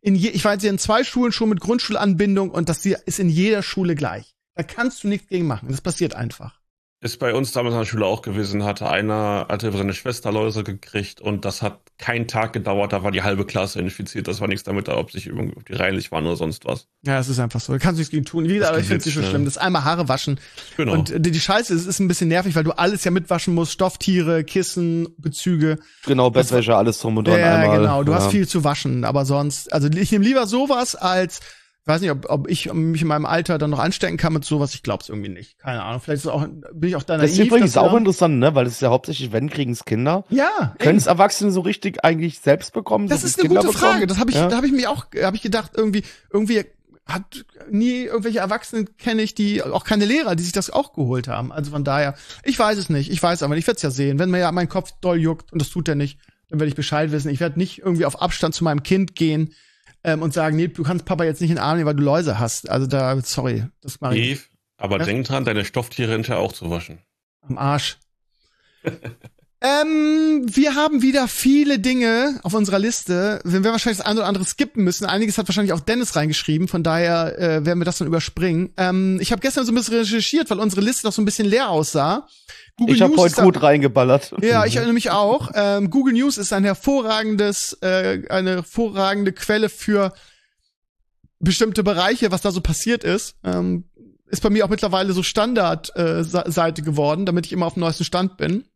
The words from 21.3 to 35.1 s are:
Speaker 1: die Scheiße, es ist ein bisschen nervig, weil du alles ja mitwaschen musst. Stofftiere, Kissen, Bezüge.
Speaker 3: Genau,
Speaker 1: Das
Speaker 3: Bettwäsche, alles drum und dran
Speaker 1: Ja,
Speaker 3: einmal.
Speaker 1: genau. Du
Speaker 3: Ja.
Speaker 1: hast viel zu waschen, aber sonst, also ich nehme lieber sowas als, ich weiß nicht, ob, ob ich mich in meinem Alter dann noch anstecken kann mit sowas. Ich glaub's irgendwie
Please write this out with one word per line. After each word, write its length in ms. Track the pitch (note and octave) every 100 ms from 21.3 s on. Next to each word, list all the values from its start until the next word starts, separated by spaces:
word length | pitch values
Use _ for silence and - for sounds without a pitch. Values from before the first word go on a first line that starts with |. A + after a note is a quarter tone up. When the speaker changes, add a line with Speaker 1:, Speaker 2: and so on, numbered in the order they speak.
Speaker 1:
die 80 | D#3+
Scheiße, 320 | - G3+ A#3+
es 140 | E3+ F3
ist 140 | F#3
ein 80 | F#3+
bisschen 220 | F3 E3+
nervig, 260 | E3+ F#3 E3
weil 80 |
du 80 | D#3
alles 320 | - F3 G#3
ja 80 | F#3
mitwaschen 420 | F3+ F3+ F3 -
musst. 160 | E3+ E3
Stofftiere, 720 | - F#3 - - F#3 D#3+ E3
Kissen, 640 | D3+ F#3+ F3 - E3+ E3 E3+ -
Bezüge. 600 | D#3 - - E3+ D#3 D#3 - _
Speaker 3:
Genau, 260 | - C3 B2+
Speaker 1:
Das 180 | A#2+ B2
Speaker 3:
Bettwäsche, 260 | B2 A2 A2
alles 220 | A2+ G#2+
drum 180 | A2+ A2
und 100 | G#2+
dran 100 | F3
Speaker 1:
Ja, 200 | E3+ E3
Speaker 3:
einmal. 200 | D#3 -
Speaker 1:
genau. 240 | - C#3+
Du 80 | C#3+
Speaker 3:
Ja. 80 | E3
Speaker 1:
hast 140 | G3
viel 160 | G3 F3
zu 160 | F3+
waschen, 400 | D3 C#3+ C#3 B2+
aber 200 | A#2 C3+
sonst, 480 | C3+ C#3 D3 C#3 -
also 140 | D#3 D3
ich 240 | D#3 G3
nehme 140 | G#3+
lieber 240 | G#3 C4+ A3
sowas 480 | A#3+ C#4 C4 B3 -
als, 420 | F#3 F#3 F#3 - - - _ _
ich 100 | -
weiß 120 | D#3+
nicht, 80 | F#3
ob, 180 | C#3 -
ob 220 | C#3+ -
ich 200 | F3+ -
mich 300 | E3 D#3+ D#3+
in 80 | D#3+
meinem 160 | D3+
Alter 320 | D3 E3 E3 D#3+
dann 140 | D3+
noch 80 | C#3+
anstecken 400 | D3+ - F#3 E3
kann 160 | E3
mit 100 | D#3+
sowas. 300 | C#3+ D3+ C#3+
Ich 80 | -
glaub's 260 | - G2
irgendwie 220 | -